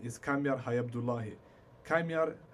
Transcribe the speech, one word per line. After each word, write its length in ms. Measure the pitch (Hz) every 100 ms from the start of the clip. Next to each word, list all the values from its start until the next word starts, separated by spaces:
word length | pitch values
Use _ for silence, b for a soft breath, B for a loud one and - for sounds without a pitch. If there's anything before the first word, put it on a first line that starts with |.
is 160 | 120 120
Kamiar 440 | - 143 143 131
Hayabdullahi. 720 | 120 120 120 117 120 120 107 - b b b - -
Kamiar 500 | 160 170 165 160 - -